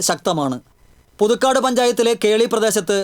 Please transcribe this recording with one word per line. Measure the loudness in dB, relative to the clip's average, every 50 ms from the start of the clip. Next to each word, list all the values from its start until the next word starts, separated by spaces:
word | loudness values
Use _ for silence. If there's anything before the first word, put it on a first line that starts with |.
| 0 -2
ശക്തമാണ്. | -2 -2 -2 -2 -2 0 -2 -2 -4 -6 -10 _ _ _ _ -20 -20 _ _ _ _ 0
പുതുക്കാട് | 0 0 2 2 2 2 2 2
പഞ്ചായത്തിലെ | 0 0 0 0 0 0 2 2 0 0 0 0 0
കേളി | 0 2 2 2
പ്രദേശത്ത് | 0 0 0 0 0 0 -2 -2 -2 -2 -2